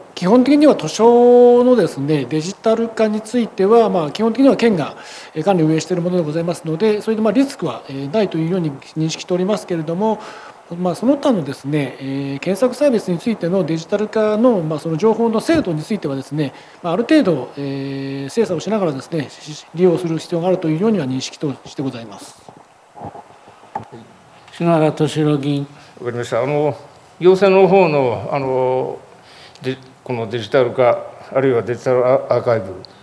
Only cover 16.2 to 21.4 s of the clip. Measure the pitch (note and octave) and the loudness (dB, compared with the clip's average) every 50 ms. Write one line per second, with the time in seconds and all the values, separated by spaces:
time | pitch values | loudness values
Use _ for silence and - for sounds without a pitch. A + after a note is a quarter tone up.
16.2 | C3+ - C#3 D#3 D3 C3 - - - - - - - E3+ E3 F#3+ A#3 - D#4 D4+ | -8 -6 -4 -4 -4 -4 -6 -12 -20 -20 -20 -8 -6 -4 -2 -2 2 4 4 4
17.2 | A#3 F#3 D#3+ C3 B2 - - C#3 C#3+ C#3 C#3 C3+ C3+ C#3 C#3 C3+ C3+ C3+ C#3 C#3 | 4 2 0 -2 -4 -8 -10 -8 -8 -6 -6 -6 -6 -8 -8 -8 -8 -8 -8 -8
18.2 | C#3 C3 - A#3 A3 E3+ F#3 D#3 - F#3+ G#3+ G#3+ F#3+ D#3+ C#3 C3+ - - - D#3+ | -10 -6 -2 -2 -2 -2 -2 -6 -4 -4 -2 -2 -2 -2 -4 -6 -10 -8 -6 -6
19.2 | B2+ A2+ - - - D3+ D3+ - - - - D#3+ F#3 F3+ E3 - - E3 D#3+ D#3 | -6 -8 -12 -18 -18 -18 -18 -18 -18 -14 -2 2 2 2 2 0 -2 -4 -6 -6
20.2 | - - F3 E3 E3 F#3 F3+ F#3 - D#3+ D#3 D#3+ G3+ A3+ A3 F#3 C#3+ B2+ C3 C3 | -6 -6 -6 -2 0 0 -2 0 -2 -2 -2 0 0 0 0 0 -2 -4 -4 -6
21.2 | - - - - | -8 -10 -10 -8